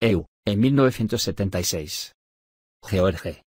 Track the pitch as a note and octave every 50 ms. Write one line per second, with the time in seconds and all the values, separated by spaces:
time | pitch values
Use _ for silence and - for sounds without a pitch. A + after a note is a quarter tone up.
0 | A#2 A2+ G2 E2 - - _ _ _ G#2+ G2+ G2+ A#2+ C3+ C#3 C#3 C3 C3 - -
1 | A2+ G#2+ A#2+ A2+ - G2+ F2+ - G2+ F#2+ F#2+ F2+ F#2 - G2+ E2 D2+ D#2 - -
2 | - - - _ _ _ _ _ _ _ _ _ _ _ _ _ - - G2+ F#2
3 | F2+ F#2+ F2 - - E2+ D#2 - _ _